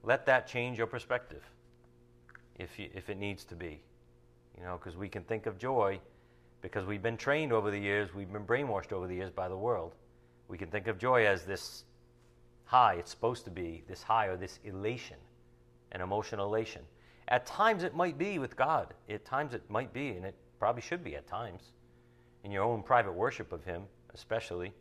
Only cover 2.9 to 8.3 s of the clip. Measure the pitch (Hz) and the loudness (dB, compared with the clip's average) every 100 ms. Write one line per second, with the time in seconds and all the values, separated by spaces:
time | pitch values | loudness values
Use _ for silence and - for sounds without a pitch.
2.9 | 95 - 98 101 95 - 85 85 73 - | -10 -8 -4 -4 -6 -10 -10 -10 -10 -18
3.9 | - - - - - _ - 90 90 95 | -20 -20 -20 -20 -20 _ -14 -8 -8 -8
4.9 | 85 87 101 85 110 110 95 131 131 101 | -10 -8 -8 -4 -2 -2 -4 0 4 4
5.9 | 98 - - _ - - - 95 107 95 | 2 -8 -20 _ -20 -20 -14 -4 -4 -2
6.9 | 104 107 95 - 147 156 113 104 101 101 | 0 -2 0 2 2 4 4 4 0 2
7.9 | 101 98 92 95 | 2 0 -4 -8